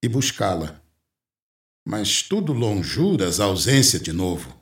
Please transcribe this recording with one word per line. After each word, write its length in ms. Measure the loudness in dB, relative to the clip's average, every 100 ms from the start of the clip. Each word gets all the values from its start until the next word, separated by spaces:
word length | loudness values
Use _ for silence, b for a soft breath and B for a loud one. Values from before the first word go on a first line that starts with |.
e 40 | -2
buscá-la. 680 | 0 -2 0 -2 -2 -6 -10 _ _ _ _ _ _ _ _ _ _ -8
Mas 320 | -6 -2 -2
tudo 320 | 0 -2 0
lonjuras 880 | 0 0 0 -2 0 0 2 0 2
a 40 |
ausência 540 | 0 2 4 6 6 2
de 140 | -2
novo. 420 | -2 -2 -4 -8 -18